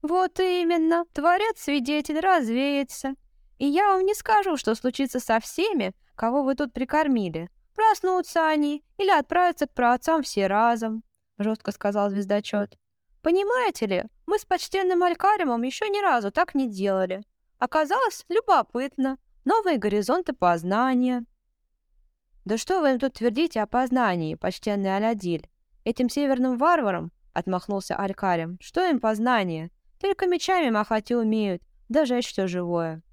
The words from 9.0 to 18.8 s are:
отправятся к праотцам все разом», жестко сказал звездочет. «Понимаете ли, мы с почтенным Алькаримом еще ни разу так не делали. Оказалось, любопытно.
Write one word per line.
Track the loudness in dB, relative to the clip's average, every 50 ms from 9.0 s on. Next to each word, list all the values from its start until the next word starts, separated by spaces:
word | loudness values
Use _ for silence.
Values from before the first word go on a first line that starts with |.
| 2 2
отправятся | 2 2 2 2 2 2 2 2 2 0 -4
к | -4 0
праотцам | 0 2 2 2 2 0 0 0 0 0
все | -2 -2 -2 0
разом», | 2 2 2 4 2 2 0 -2 -6 -6 -8 -12 _ _ _ _ _ _
жестко | -4 -2 -2 -2 -4 _ -8
сказал | -8 -4 -4 -2 0 0 0 0
звездочет. | 0 -4 -2 0 0 -2 -2 -2 -4 -4 -4 -4 -8 _ _ _ _ _ _ _ _ _
«Понимаете | 0 2 2 2 2 2 0 0 0 0 -2 -2 -4
ли, | -2 -2 -4 -4 -6 -14 _ _
мы | -2 -2
с | -2 0
почтенным | 0 -2 -2 -2 -2 -2 0 0 2 2 2 2
Алькаримом | 2 2 2 2 2 2 2 0 0 0 -2
еще | -2 -4 -4 -4 -4
ни | -2 -2 0
разу | 2 2 2 2 0 0
так | 0 0 -2 0 0
не | -2 -2 -2
делали. | -4 -2 -2 0 0 0 0 -2 -4 -8 -10 _ _ _ _ _ _
Оказалось, | _ -6 0 0 0 0 2 0 0 0 0 -2 -6 -8
любопытно. | _ -2 0 2 4 2 2 2 0 -4 -4